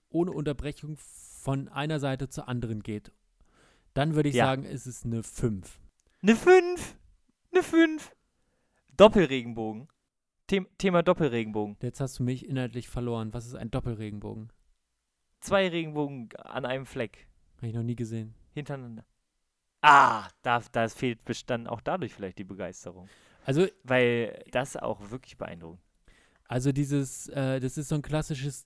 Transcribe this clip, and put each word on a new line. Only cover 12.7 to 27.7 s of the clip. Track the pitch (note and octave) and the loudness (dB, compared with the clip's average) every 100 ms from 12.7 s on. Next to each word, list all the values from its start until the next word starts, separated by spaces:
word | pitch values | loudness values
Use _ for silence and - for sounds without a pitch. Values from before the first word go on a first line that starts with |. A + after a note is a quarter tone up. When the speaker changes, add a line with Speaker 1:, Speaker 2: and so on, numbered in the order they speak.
| A#2+ - | -8 -8
Speaker 1:
verloren. | - A#2+ A#2 A2 | -6 -4 -4 -6
Was | A#2 A#2+ | -8 -12
ist | C3 | -12
ein | - | -6
Doppelregenbogen? | C3 B2+ A2 A2 G#2 G#2 G#2+ A2+ - _ _ _ _ _ _ _ _ | -4 -4 -6 -8 -10 -10 -12 -14 -20 _ _ _ _ _ _ _ _
Speaker 2:
Zwei | - G3 F#3+ | 0 2 2
Regenbogen | E3+ D#3 D3+ C#3+ C#3 A2 - | 0 -4 -2 -4 -4 -12 -16
an | - - B2+ | -12 -8 -4
einem | C3+ C3 | -6 -6
Fleck. | C3+ A2 - - _ _ - | -8 -8 -10 -20 _ _ -12
Speaker 1:
Hab | |
ich | A#2+ | -8
noch | A2+ | -4
nie | A#2 A#2 | -4 -4
gesehen. | A2 A2+ A2 A2+ _ | -6 -8 -10 -14 _
Speaker 2:
Hintereinander. | - C#3+ C#3 B2 A2 - _ _ _ _ _ _ _ | -12 -10 -10 -12 -16 -20 _ _ _ _ _ _ _
Ah, | D3+ C#3+ C3 A2+ G#2 - | 10 10 10 4 -6 -8
da, | C3 A#2+ - | -2 0 0
da | A#2+ A2+ | -2 -2
fehlt | - B2+ A2+ | -2 -4 -2
best-, | - A#2 - | -6 -8 -4
dann | A#2+ C3 | -6 -6
auch | A2+ | -8
dadurch | - F#3 C3+ | -6 -4 -6
vielleicht | - F#2+ F#2 | -8 -10 -10
die | |
Begeisterung. | F#2+ G2 F2+ F#2 - F2+ F#2+ - _ _ - | -12 -10 -10 -10 -16 -18 -20 -20 _ _ -2
Speaker 1:
Also | C#3 F#3 - | 0 0 -2
Speaker 2:
Weil | B2 B2+ A#2+ A#2+ A2+ - - | 0 2 4 2 -2 -8 -6
das | B2 C3+ - | -4 -4 -6
auch | A#2+ G#2+ G2+ | -6 -6 -10
wirklich | B2+ - - | -14 -14 -14
beeindruckend. | E2 E2+ E2 F2+ _ _ _ _ _ _ - | -12 -12 -16 -18 _ _ _ _ _ _ -8
Speaker 1:
Also | B2 C3+ | -2 0
dieses, | C#3 C#3 C#3+ C3+ - - | 0 0 -2 -2 -8 -10
äh, | C#3 C3 C3 | -4 -2 -2
das | B2+ | -4